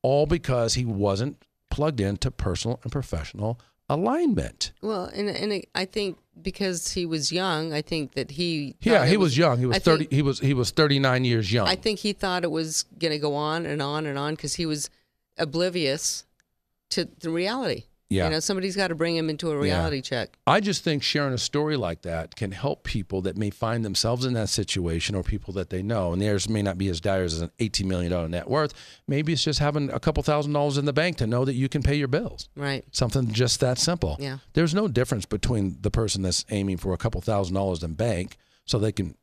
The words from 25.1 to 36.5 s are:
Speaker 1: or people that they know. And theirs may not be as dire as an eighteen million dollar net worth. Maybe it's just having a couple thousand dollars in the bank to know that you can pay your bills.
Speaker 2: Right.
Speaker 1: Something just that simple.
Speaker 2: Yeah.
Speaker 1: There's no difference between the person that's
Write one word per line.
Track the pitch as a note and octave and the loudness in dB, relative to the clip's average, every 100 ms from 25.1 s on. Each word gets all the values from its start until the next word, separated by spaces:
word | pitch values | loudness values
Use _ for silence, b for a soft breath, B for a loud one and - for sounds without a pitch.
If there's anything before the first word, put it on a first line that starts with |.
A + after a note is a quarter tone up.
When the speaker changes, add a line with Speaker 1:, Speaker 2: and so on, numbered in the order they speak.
| G2+ | -2
Speaker 1:
or | |
people | - G#2 - F#2+ | -2 -4 -4 -6
that | F2 | -4
they | F#2 | -4
know. | G2+ A2+ F2 | -2 0 0
And | F2 | 2
theirs | G#2 G#2 G#2+ | 2 2 2
may | A2 | 0
not | G2+ F2+ | 0 0
be | G2 | 0
as | E2 | 0
dire | G2+ F#2+ | 0 2
as | F2+ D#2+ | 0 -2
an | E2+ - | -4 -2
eighteen | A2 - F#2+ | -2 0 0
million | F#2 F2 | 0 0
dollar | F2+ E2 | 0 0
net | E2+ - | -4 0
worth. | C#3 D3 - B B - | 0 0 -4 B B -2
Maybe | C#3+ D3+ | 0 0
it's | D#3 | 0
just | D#3+ C#3 | 0 2
having | D3 D3+ C#3 | 2 2 -2
a | - | 0
couple | - D3+ | 0 0
thousand | C#3+ D3 D3 | 2 2 2
dollars | D3 D3 C#3 | 2 2 2
in | C#3+ | 2
the | |
bank | C#3 F3 D#3+ | 2 0 0
to | A2+ | 0
know | A#2+ | 2
that | C3+ B2 | 0 0
you | C3+ | 0
can | D3+ | 2
pay | C#3 D3 | 2 2
your | C#3 | 2
bills. | D3 A#3 - - - | 0 -2 -10 -16 -6
Speaker 2:
Right. | C#3+ C3+ - | -4 -4 -6
Speaker 1:
Something | - A#2+ C3+ A#2+ | -2 0 2 2
just | A2 B2 - | 2 2 2
that | B2+ B2+ | 2 2
simple. | - E3+ E2 D2 | 0 0 -2 -2
Speaker 2:
Yeah. | C#3 C3+ - | -8 -10 -4
Speaker 1:
There's | - E3 F3+ | 2 2 2
no | G#3 | 2
difference | A#2+ B2+ A2+ - | 2 2 0 -2
between | G#2 - A#2 G2 - | -2 0 2 0 0
the | G#2 | -2
person | A#2 A2 G2 | 0 0 0
that's | F#2+ - - | 0 -2 -2